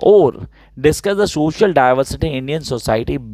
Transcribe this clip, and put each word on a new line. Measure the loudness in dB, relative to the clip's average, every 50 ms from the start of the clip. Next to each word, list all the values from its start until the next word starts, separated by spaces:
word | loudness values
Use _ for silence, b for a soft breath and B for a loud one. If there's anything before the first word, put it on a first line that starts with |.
| 4
और | 6 6 6 6 4 0 -2 -12 -18 b b b b b -2
discuss | 0 0 0 0 -2 -4 -2
the | 0 -2 -2 0 -2
social | -2 -2 0 2 2 2 4
diversity | 4 4 4 4 2 0 -4 -4 -6 -6
in | -6 -6 -6 -6 -6
Indian | -6 -6 -6 -6 -8
society | -6 -2 -2 -2 -2 -2 -4 -6 -8 -6 0